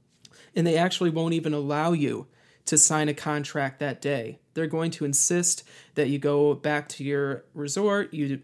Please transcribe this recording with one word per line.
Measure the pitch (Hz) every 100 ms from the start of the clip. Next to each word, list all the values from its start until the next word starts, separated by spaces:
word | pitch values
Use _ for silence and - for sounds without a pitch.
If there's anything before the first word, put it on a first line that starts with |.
| _ _ - - - -
And | 165
they | 165
actually | 180 - 175
won't | 160 165
even | 165 160
allow | 147 143 147 165
you | 170 135 110 - _ _ _ -
to | 151
sign | - 156 151
a |
contract | 143 156 147 143 151 135 135
that | 143 123
day. | 139 135 113 - _
They're | 160 160
going | 160 165
to | - 147
insist | 139 - 175 175 - - - - -
that | 139
you | 143
go | 143 143 147
back | 135 151 147 147
to | -
your | 139 143 139 123 - -
resort, | 143 190 208 202 -
you | 160 143 135